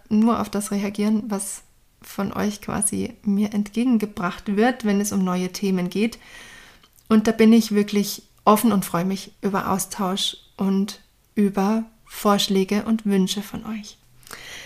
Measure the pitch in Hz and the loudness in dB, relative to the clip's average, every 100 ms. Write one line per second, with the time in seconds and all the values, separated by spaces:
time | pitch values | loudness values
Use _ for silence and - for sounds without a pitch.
0 | - 214 226 226 208 202 208 202 202 202 | -2 2 4 2 -2 -4 -4 -4 -4 -2
1 | 208 214 214 196 - - - _ _ _ | 0 0 -2 -6 -6 -12 -18 _ _ _
2 | - - 196 - 202 208 - - 214 196 | -12 -6 -6 -2 -4 -4 -6 -4 -4 -4
3 | 196 - 208 202 208 208 208 220 254 226 | -6 -6 -2 0 0 -2 -4 -2 2 2
4 | 208 214 180 - - 202 240 254 208 202 | 0 -4 -6 -6 -2 2 2 2 0 0
5 | 202 196 185 180 185 180 202 185 180 185 | 0 0 0 -2 -4 -4 -2 0 -2 -2
6 | 226 - - - - - - - _ _ | -2 -4 -18 -20 -20 -20 -20 -20 _ _
7 | - 220 220 220 220 226 220 208 208 208 | 2 2 4 6 8 8 6 0 0 0
8 | 202 - - _ - 214 233 202 - 170 | -2 -6 -16 _ 4 4 4 2 0 -2
9 | 185 196 - - 196 196 - 185 - - | -2 -4 -8 -8 -4 -2 0 -2 -4 -4
10 | 190 196 - - _ - 196 196 196 - | -4 -2 -4 -6 _ -4 0 0 -2 -6
11 | _ _ _ - 202 196 196 220 226 _ | _ _ _ 0 0 2 0 0 -4 _
12 | - - 208 202 - 190 190 208 - 226 | -20 -2 2 2 2 0 2 0 0 0
13 | 208 196 185 208 202 226 214 220 208 - | 2 2 2 -2 -8 -10 -10 -12 -12 -20
14 | _ _ - - - - | _ _ -20 -18 -18 -18